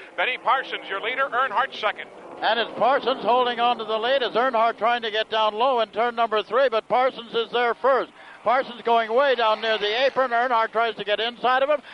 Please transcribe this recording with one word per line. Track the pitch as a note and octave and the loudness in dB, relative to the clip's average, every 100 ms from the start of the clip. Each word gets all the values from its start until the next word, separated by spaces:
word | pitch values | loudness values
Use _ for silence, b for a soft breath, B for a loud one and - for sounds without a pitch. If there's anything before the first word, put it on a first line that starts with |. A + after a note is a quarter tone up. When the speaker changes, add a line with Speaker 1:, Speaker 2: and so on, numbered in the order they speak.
| B - | B -4
Speaker 1:
Benny | G#3+ B3 | -4 -2
Parsons, | G3 C4 - G#3+ - | 0 0 -2 -10 -8
your | G3 | -6
leader, | G#3+ C4 C#4 | -4 -2 -2
Earnhardt | A#3+ C4+ G#3 C4+ - | 0 0 -2 -4 -2
second. | G#3+ F3 C3+ - - - | -4 -4 -10 -18 -18 -4
Speaker 2:
And | F3+ A#3 | 0 0
it's | A3 - | -2 0
Parsons | B3 C4+ A3+ B3+ | 2 2 0 -2
holding | G3+ B3 A#3+ A#3 | 2 2 2 0
on | A#3+ A#3 | 0 0
to | |
the | A3 A3 | -4 -2
lead | A#3 C4+ | 0 0
as | A3 | 0
Earnhardt | G3 C4 A3+ A#3 - | 0 0 2 0 0
trying | A3+ A#3+ | 0 0
to | A3+ | -2
get | G#3+ G#3+ | -4 -2
down | A3 G#3+ | 0 0
low | G#3+ C4+ A#3+ | 2 2 2
in | G#3+ | 0
turn | F#3+ A#3+ A#3 | 0 -2 0
number | A3+ G#3+ | 0 0
three, | G3 A#3 C4+ | 0 2 2
but | A3 - | 0 0
Parsons | A#3 C4 A#3 A#3 | 2 2 -2 -6
is | A3 A3 | -6 -2
there | A#3 A#3+ | 0 0
first. | - B3+ B3+ D#3+ B B B | 2 2 2 0 B B B
Parsons | G3+ B3+ A#3 A#3+ | 0 0 -2 -4
going | A3+ A#3 A3 | 0 2 2
way | A#3+ C#4+ A#3+ | 2 2 2
down | A3 G#3+ | 2 0
near | A3+ G#3+ | 0 0
the | G#3 A3+ | 0 0
apron. | C4+ C4 C4 | 0 0 0
Earnhardt | A#3 B3+ A#3 A3 | 0 2 0 0
tries | G#3+ A#3 G#3+ | 0 -2 -2
to | |
get | G3+ G3+ | -4 -2
inside | A3+ A3+ A#3 C4 | -2 -2 0 4
of | C#4 | 2
him. | D4 B | 0 B